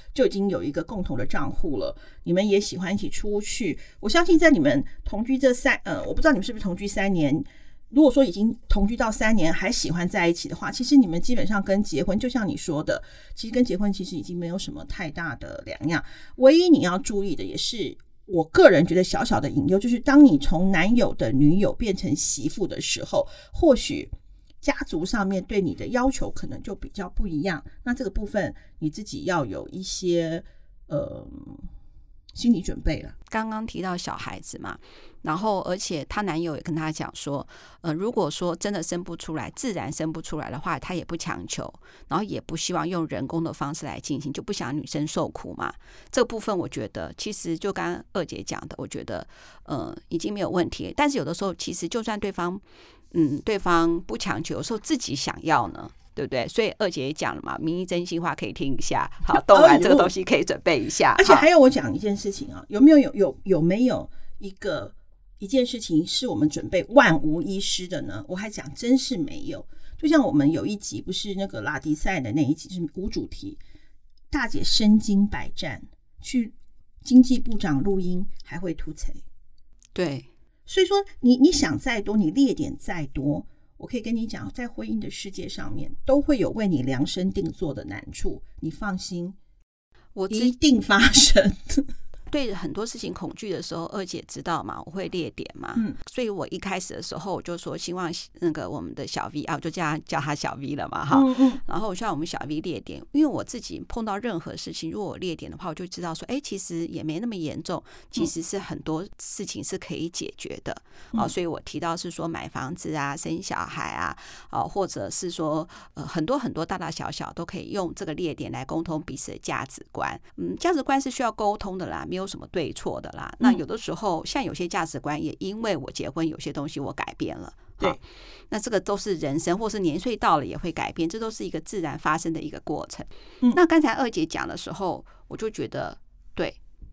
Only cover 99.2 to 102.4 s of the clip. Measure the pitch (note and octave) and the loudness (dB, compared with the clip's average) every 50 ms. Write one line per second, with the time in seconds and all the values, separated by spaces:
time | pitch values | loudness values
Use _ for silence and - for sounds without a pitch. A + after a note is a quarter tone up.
99.2 | - - - D3 - - E3 C#3 - E3 D#3 F#3 E3+ D3+ D3+ D3+ - - - D3 | -6 -6 -6 -8 -6 -4 -6 -4 -4 -6 -6 -4 -2 -2 -2 -4 -6 -4 -4 -4
100.2 | C3 D3 D3 - - C#3 - - C#3 - D3 C3+ E2 - - - - C#3 - C#4 | -2 -2 -4 -4 -4 -6 -6 -6 -8 -8 -6 -6 -6 -6 -6 -6 0 2 4 6
101.2 | C4+ C4 B3+ A#3 C4+ C4 A#3+ C4+ - - - E3+ A3 G#3+ F#3+ F3+ A3+ G#3+ E3+ C#3 | 6 4 6 6 4 4 4 2 -2 -2 -2 -2 -2 -4 -4 -4 -4 -4 -4 -4
102.2 | D#3+ E3+ - - | -4 -6 -6 -8